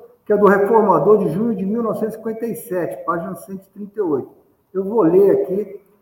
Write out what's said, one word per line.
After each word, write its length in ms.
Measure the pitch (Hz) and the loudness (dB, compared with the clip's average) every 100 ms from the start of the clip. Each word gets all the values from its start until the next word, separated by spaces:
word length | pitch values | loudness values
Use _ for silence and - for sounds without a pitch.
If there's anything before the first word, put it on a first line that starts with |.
| - _ | -20 _
que 80 | - | -2
é 40 | 208 | 2
do 80 | 196 | 4
Reformador 720 | 196 196 226 208 165 190 214 | 4 4 2 4 2 4 4
de 100 | 180 | 2
junho 260 | 156 233 | -2 -2
de 120 | 196 190 | -2 -4
mil 160 | 226 | -4
novecentos 320 | 226 190 220 | -4 -4 -6
e 20 | - | -8
cinquenta 300 | 226 220 233 | -10 -8 -8
e 100 | 196 | -8
sete, 480 | - 180 156 - | -8 -6 -6 -8
página 300 | - 170 185 | -6 -6 -6
cento 320 | 185 - 190 - | -12 -14 -16 -16
e 40 | |
trinta 240 | 196 202 220 | -18 -12 -6
e 40 | |
oito. 280 | 185 139 - - _ _ _ | -2 -2 -6 -14 _ _ _
Eu 120 | 190 | -8
vou 180 | 190 226 | -4 0
ler 400 | 160 185 196 - | 4 6 6 4
aqui 360 | - 190 208 - _ _ | 0 -4 -6 -12 _ _